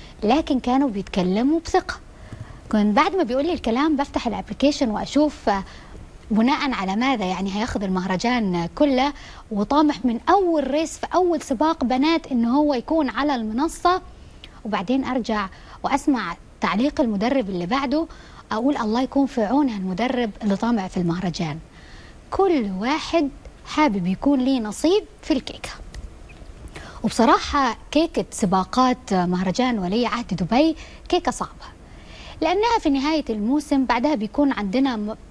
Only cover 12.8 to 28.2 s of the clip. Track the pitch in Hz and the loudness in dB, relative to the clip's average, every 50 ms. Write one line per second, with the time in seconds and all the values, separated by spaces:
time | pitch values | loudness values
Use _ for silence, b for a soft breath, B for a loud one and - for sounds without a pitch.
12.8 | 226 - 311 320 294 254 196 233 277 302 277 247 226 214 214 240 285 339 - - | 0 0 0 2 2 2 0 0 0 0 0 0 -2 -2 -2 0 -2 -2 -2 0
13.8 | - 349 359 370 - - - B B B B B B B B B B 226 196 185 | 2 2 2 2 -2 -8 -18 B B B B B B B B B B -4 -4 -4
14.8 | 196 175 254 269 254 - 254 269 208 - 220 208 202 185 B B B B B B | -2 0 0 0 0 0 -2 -2 -2 -2 -2 -2 -2 -4 B B B B B B
15.8 | B 180 262 277 - - 277 233 196 170 170 - - - - - - 180 175 196 | B -2 -2 0 2 2 0 2 0 -4 -6 -10 -12 -20 -10 -4 -2 0 2 2
16.8 | 247 294 - - 294 226 208 196 208 247 277 269 226 190 190 175 175 175 240 277 | 0 0 2 0 0 0 0 0 0 2 2 0 0 -2 -2 -4 -4 -2 -2 -2
17.8 | 277 269 262 311 330 320 B B B B B B B - 214 214 240 277 294 - | 0 0 0 0 -2 -2 B B B B B B B -6 -4 0 0 0 0 0
18.8 | 233 208 214 240 262 247 - 277 285 247 - 240 214 185 233 285 302 262 220 202 | 0 0 0 0 0 0 2 2 0 2 2 0 0 2 4 2 2 2 0 -2
19.8 | 185 185 185 175 233 254 269 247 240 214 202 - 226 208 196 190 226 233 240 214 | -4 -4 -2 0 0 0 0 0 -2 -2 -4 -4 -2 0 0 0 0 0 0 0
20.8 | 185 185 - 190 175 170 165 180 185 185 160 - 175 156 143 165 - - B B | -2 -2 -2 -2 0 0 0 -2 -2 -4 -4 -4 -4 -6 -6 -8 -12 -16 B B
21.8 | B B B B B B B B B - - - 392 392 339 277 226 202 190 185 | B B B B B B B B B -6 -2 0 2 2 4 2 0 0 -2 -4
22.8 | 208 247 294 311 - - - 339 302 269 - - - - - - - - - - | -2 -2 -2 -2 -2 0 0 2 0 0 -2 -8 -18 -20 -20 -20 -16 -6 0 2
23.8 | 302 285 202 202 175 180 190 - - 277 285 254 254 262 269 254 220 214 202 - | 2 4 2 2 0 0 -2 0 2 2 2 2 2 2 0 0 -2 -4 -4 0
24.8 | - 311 370 415 - - - - - - 320 262 - - - - - - - - | 2 2 2 2 0 -2 -10 -8 -2 -2 -2 -2 -2 -6 -12 -12 -12 -14 -14 -14
25.8 | - - - - - - - - - - - - - - - - - - B B | -16 -16 -16 -14 -14 -14 -16 -18 -20 -20 -20 -20 -20 -18 -18 -18 -16 -16 B B
26.8 | B B B B B 220 - - 220 240 339 427 - - - 285 269 240 214 - | B B B B B -2 2 4 4 6 4 4 2 0 0 0 2 0 0 -4
27.8 | - - - 294 330 330 - 254 | -6 -2 0 2 2 2 0 -4